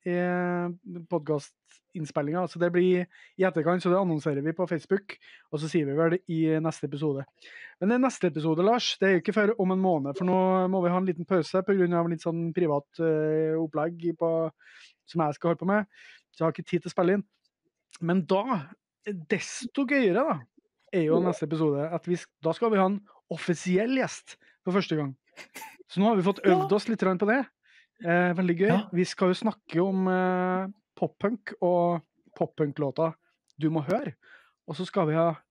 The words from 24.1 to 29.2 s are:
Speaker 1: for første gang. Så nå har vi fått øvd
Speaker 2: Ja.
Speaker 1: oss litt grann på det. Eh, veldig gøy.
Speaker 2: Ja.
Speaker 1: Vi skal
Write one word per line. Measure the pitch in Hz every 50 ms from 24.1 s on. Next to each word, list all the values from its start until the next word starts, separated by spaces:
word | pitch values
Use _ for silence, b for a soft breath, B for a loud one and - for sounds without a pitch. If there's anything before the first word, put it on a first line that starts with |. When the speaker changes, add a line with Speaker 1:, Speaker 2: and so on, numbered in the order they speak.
| - - _ - - b b b b b b
Speaker 1:
for | 185 175
første | 202 185 - 165 151
gang. | 147 139 135 _ _ B B B B B B B B B B B - _
Så | - 175 196
nå | 220
har | 233 196
vi | 175
fått | 190 196 - -
øvd | 202 175 180 185 -
Speaker 2:
Ja. | 196
Speaker 1:
oss | 208 - -
litt | 226 -
grann | 190 185 190 175
på | 208
det. | 202 226 277 269 - _ _ b b b b b b b _ -
Eh, | 170 170 175 180 180 175
veldig | 175 185 175 170 165
gøy. | 190 208
Speaker 2:
Ja. | 220 196 214 - -
Speaker 1:
Vi | 175 180
skal | - - -